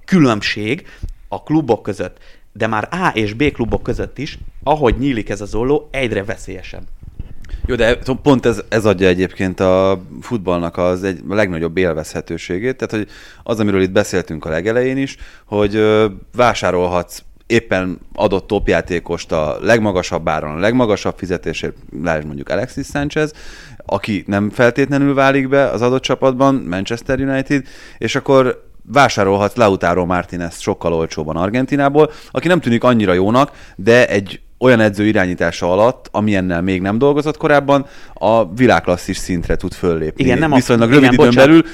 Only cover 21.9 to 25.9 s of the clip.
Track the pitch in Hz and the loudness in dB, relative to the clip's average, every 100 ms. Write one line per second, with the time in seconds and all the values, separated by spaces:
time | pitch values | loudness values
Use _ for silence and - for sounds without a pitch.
21.9 | 69 85 80 76 71 67 90 123 139 135 | -6 -4 -4 -6 -10 -6 -4 -6 -10 -8
22.9 | 143 143 156 151 - - - - - - | -6 -4 -4 -6 -8 -20 -20 -20 -16 -6
23.9 | 101 - 98 73 101 104 - 120 120 139 | -4 -4 -6 -2 -2 -2 2 2 2 0
24.9 | 139 143 135 135 135 131 139 131 104 123 | 0 0 2 2 2 2 2 2 0 0